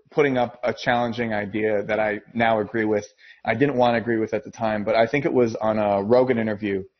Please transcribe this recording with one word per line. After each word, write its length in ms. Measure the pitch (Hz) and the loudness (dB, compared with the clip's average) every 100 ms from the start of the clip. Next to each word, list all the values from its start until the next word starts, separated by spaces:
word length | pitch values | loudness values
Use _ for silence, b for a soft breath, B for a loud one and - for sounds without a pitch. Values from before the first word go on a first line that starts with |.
| _ | _
putting 260 | - 143 127 | 0 2 2
up 240 | 117 - | -2 -2
a 120 | 120 | -4
challenging 580 | 117 - 120 120 110 117 | -4 0 0 0 -2 -4
idea 500 | 107 104 107 107 104 | -4 -4 -2 0 0
that 140 | 98 107 | 0 -2
I 220 | 107 104 - | 0 -2 -6
now 260 | 113 117 110 | -2 0 2
agree 240 | 104 117 | 0 -2
with. 220 | 107 104 104 _ B B | 0 0 -4 _ B B
I 100 | - | -4
didn't 220 | 113 143 123 | 0 0 2
wanna 200 | 123 117 | 2 2
agree 200 | 107 113 | 0 -2
with 160 | 110 | 0
at 100 | 107 | -4
the 60 | - | -6
time, 340 | - 113 107 | -6 -4 -2
but 100 | 101 | 0
I 120 | 113 117 | 2 2
think 180 | 147 | 0
it 80 | 131 | 0
was 240 | 127 120 110 | 2 2 0
on 220 | 110 110 | -2 0
a 240 | 104 101 | 2 0
Rogan 360 | 101 123 127 120 | 4 4 4 0
interview. 460 | 110 104 107 98 95 _ | -2 -4 -4 -4 -6 _